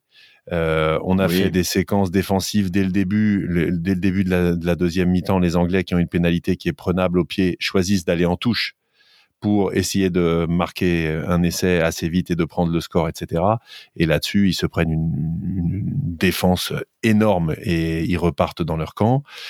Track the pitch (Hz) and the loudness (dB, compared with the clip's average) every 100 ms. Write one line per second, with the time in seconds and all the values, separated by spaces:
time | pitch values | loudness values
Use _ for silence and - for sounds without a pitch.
0 | _ _ - _ - 87 80 80 78 80 | _ _ -20 _ -6 -2 0 2 2 0
1 | 90 92 90 90 98 90 85 98 87 101 | 0 0 2 2 2 0 0 0 0 0
2 | 95 95 87 95 - 107 92 98 95 98 | 0 0 0 -2 0 -2 0 0 0 0
3 | 92 107 107 98 76 85 78 87 92 92 | 0 0 2 0 0 0 0 -2 0 0
4 | 95 95 90 90 87 87 87 82 87 92 | 0 0 2 2 2 0 0 0 0 0
5 | 90 90 - 95 90 87 87 95 90 87 | 2 2 2 2 2 2 2 0 0 0
6 | 82 90 85 87 - 90 85 - 95 90 | 0 0 2 0 0 -2 -2 -4 -2 0
7 | 92 90 76 - 92 - - 98 90 98 | 2 2 0 0 0 0 -2 0 2 0
8 | 92 85 87 87 123 107 - - _ _ | 0 0 0 0 -2 -2 -4 -10 _ _
9 | _ _ _ _ 104 104 92 95 90 98 | _ _ _ _ 0 2 2 0 0 0
10 | 95 90 85 82 85 85 82 - 92 85 | 2 2 2 2 0 0 -2 -2 0 0
11 | 80 80 80 87 87 - 92 87 82 - | 0 -2 0 2 2 2 2 2 2 -2
12 | 85 90 - 85 82 - 85 85 - 87 | -2 -2 0 -2 -2 -2 0 -2 -2 -2
13 | 80 - 82 82 98 117 - - - - | -2 -4 -6 0 0 0 -4 -20 -10 -2
14 | 80 76 - 101 98 - 82 - 82 80 | 0 0 0 0 2 0 -2 -2 0 0
15 | 80 73 80 82 90 92 85 95 139 95 | -2 -2 -4 -4 -4 -2 -2 -2 -4 -2
16 | 87 82 92 - 92 90 - - - _ | -4 -2 -2 0 0 0 -2 -6 -10 _
17 | 113 107 107 90 80 - - 82 82 82 | 2 4 4 2 0 -4 -2 -2 0 -2
18 | 82 87 87 - 85 - 82 80 76 - | -2 0 0 0 -2 -2 -4 -4 -4 0
19 | 107 135 - - | 0 0 -2 -14